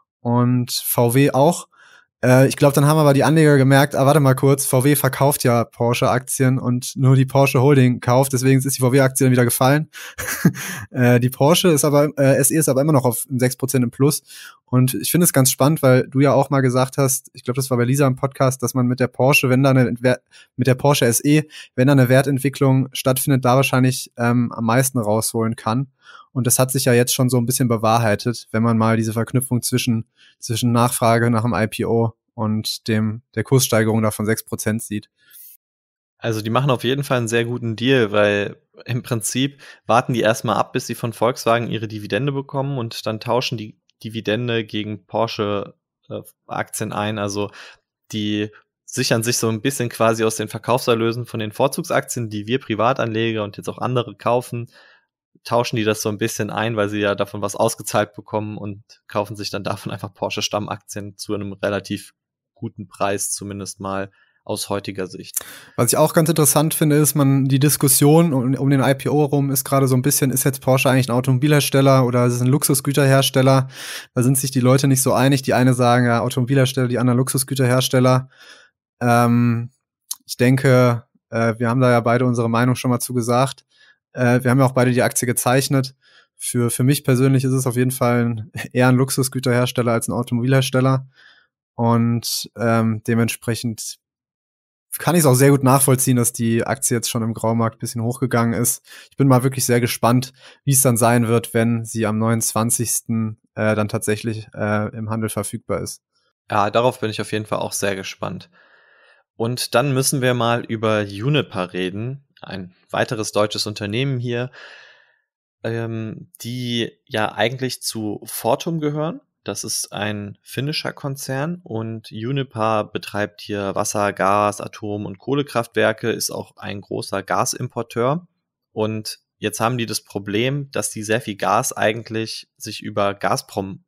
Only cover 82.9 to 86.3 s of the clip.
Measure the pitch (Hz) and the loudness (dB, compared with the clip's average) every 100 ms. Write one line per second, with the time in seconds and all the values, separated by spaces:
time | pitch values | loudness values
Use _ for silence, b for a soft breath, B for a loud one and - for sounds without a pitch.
82.9 | 120 - 123 113 120 131 - _ b b | -2 -2 -4 0 0 0 -4 _ b b
83.9 | b _ - 123 123 127 131 127 131 123 | b _ -2 2 2 2 2 2 2 2
84.9 | 123 117 - 123 120 123 131 131 139 131 | 2 0 0 -4 -2 0 0 2 0 -2
85.9 | - b b b | -8 b b b